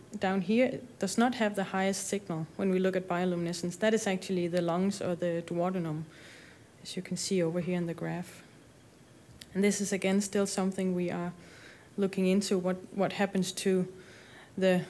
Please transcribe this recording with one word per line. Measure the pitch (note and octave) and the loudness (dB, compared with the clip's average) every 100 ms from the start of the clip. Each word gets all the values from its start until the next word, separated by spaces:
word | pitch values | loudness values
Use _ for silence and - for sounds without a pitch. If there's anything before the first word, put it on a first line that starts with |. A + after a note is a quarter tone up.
| - G#3 | -12 -2
down | F#3+ G3 | 0 0
here | F3 A3+ B3+ - - - | 2 4 4 0 -8 -6
does | G3+ - | -2 2
not | B3 B3 | 2 2
have | G#3+ G3+ | 0 0
the | |
highest | F#3+ F#3+ F#3+ G3 - | -2 0 0 0 -2
signal | G3+ G3+ D#3+ D#3+ - | -4 -2 -6 -4 -2
when | G3 | 2
we | F#3 | 2
look | F#3 F#3 | 2 0
at | F#3 | 0
bioluminescence. | F3 F3+ F3 E3+ F3 F3 E3+ | 0 2 0 -2 -2 -4 0
That | G#3+ | 2
is | A3 G3+ | 4 2
actually | F#3+ - F#3 F3 | -2 0 0 0
the | F3 | 2
lungs | E3+ E3+ G3 - | 2 2 2 0
or | - E3+ | -2 0
the | F3 E3+ E3+ | 0 -2 -2
duodenum, | E3+ F3+ F#3 E3 D#3 D#3 - - - - - - - | 0 0 0 -2 -4 -8 -14 -20 -20 -20 -20 -20 -20
as | - F#3 | -12 -10
you | |
can | F3+ F3 | -6 -6
see | - F#3+ | -2 0
over | E3 F3 | 0 0
here | E3+ F3+ | -2 -2
in | E3+ | -2
the | |
graph. | E3 E3 E3+ F3 - - - - - - - - - - - - | -4 -6 -6 -8 -14 -20 -20 -20 -20 -20 -20 -20 -20 -20 -20 -8
And | F#3 | 2
this | G3+ G3+ | 2 2
is, | G3 | 0
again, | F#3+ F#3+ G3 | 0 2 2
still | G3+ G3+ G3 | 2 0 0
something | - F#3+ G3 F#3 F3+ | 0 0 0 0 0
we | E3+ | -2
are | F3 F3 F3 - - - - - - | -2 -6 -8 -16 -20 -20 -20 -10 -2
looking | F#3+ F#3+ F#3 | -2 2 4
into, | G3 G3+ F#3+ | 4 2 0
what, | F3+ F#3 - | 0 -4 -4
what | G3 F#3 | 0 0
happens | - G3 G3 F3+ | 2 0 0 -2
to | - G3 F#3 F#3 - - - - - - - | 0 2 2 0 -6 -20 -20 -20 -20 -12 0
the | F#3 F3+ | 4 4